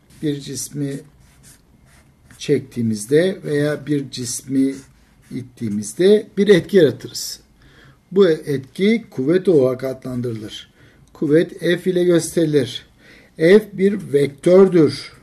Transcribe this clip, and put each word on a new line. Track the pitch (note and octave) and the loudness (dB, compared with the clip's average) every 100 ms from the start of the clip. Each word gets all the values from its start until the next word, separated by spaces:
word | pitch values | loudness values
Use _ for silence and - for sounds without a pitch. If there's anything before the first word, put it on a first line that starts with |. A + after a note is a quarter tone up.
| _ _ | _ _
Bir | D#3 C#3+ | -8 -8
cismi | C#3 C3 - D3 C#3 C#3 - _ _ _ _ _ _ _ _ _ _ _ _ - | -10 -12 -12 -8 -8 -10 -14 _ _ _ _ _ _ _ _ _ _ _ _ -12
çektiğimizde | - C#3 - - A2+ G#2+ G2+ D3+ F#3 F#3+ | -2 -2 -4 -6 -4 -4 -2 0 0 -4
veya | D3+ D3 D3 D3 C3 | -6 -4 -4 -4 -4
bir | D3 B2+ | -6 -6
cismi | - A#2+ - - C3+ C3+ C3+ - _ _ _ - | -10 -10 -10 -6 -2 -2 -4 -14 _ _ _ -16
ittiğimizde | C#3 A#2+ - A2+ G2+ G#2 - F#3 G#3 - - | -14 -14 -10 -8 -6 -6 0 4 4 2 0
bir | G3+ | 4
etki | F#3 - G3+ | 4 4 4
yaratırız. | D3 A#2+ B2 - - - _ _ _ _ _ _ _ | 4 2 -10 -14 -14 -14 _ _ _ _ _ _ _
Bu | F3+ F#3 | 2 2
etki | D#3 D#3 C#3 B2 - G3 A3+ - | 2 -2 -6 -8 -2 0 0 -4
kuvvet | - C3 F3 F#3 | -6 -2 0 2
olarak | D#3+ B2+ B2 | 2 2 0
adlandırılır. | C3 C3 C3 B2 A#2+ A2 F2+ - - _ _ _ _ | -8 -10 -10 -8 -8 -8 -12 -18 -20 _ _ _ _
Kuvvet | - D#3 D#3 - - | -8 0 2 0 -4
F | E3 F3 F#3+ | -4 -2 -2
ile | F3+ | 0
gösterilir. | F3+ E3+ D#3+ - D#3+ D3 A#2+ - - _ _ - _ - | 2 2 0 -2 0 0 -2 -6 -16 _ _ -20 _ -2
F | D#3+ G#3 G#3+ | 4 4 4
bir | - F#3+ G3+ D3+ | -2 -2 -2 -2
vektördür. | C#3 C#3+ - F3 F#3 G3 F3 D3 - - - | 0 0 -2 4 6 6 4 2 0 -12 -20